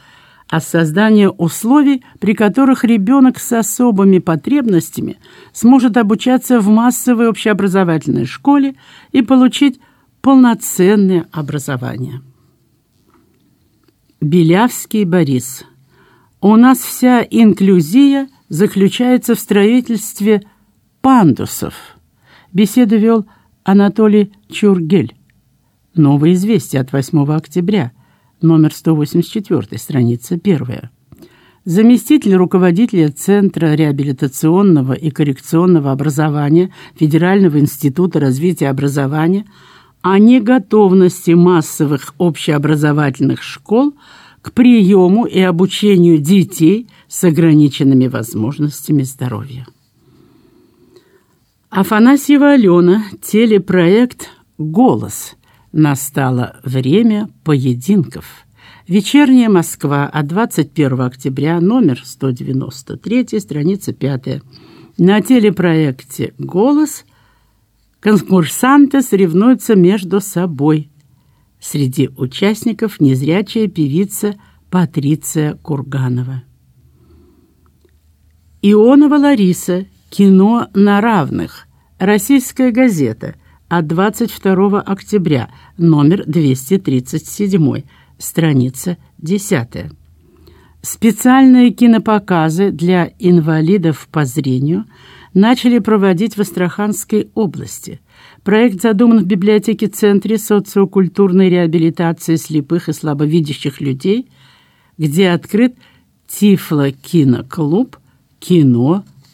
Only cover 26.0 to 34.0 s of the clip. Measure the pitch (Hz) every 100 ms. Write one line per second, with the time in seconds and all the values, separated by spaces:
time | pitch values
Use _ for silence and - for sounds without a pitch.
26 | 143 143 160 180 202 202 - 135 131 139
27 | 127 156 143 156 - 185 175 208 127 _
28 | _ _ _ - 165 160 151 - 165 156
29 | 147 175 170 220 196 156 101 - - 143
30 | 120 120 - 175 202 147 123 - 123 _
31 | _ - - _ _ _ - 175 226 247
32 | - 302 202 185 180 190 180 175 240 185
33 | 151 - - 202 202 156 160 151 151 139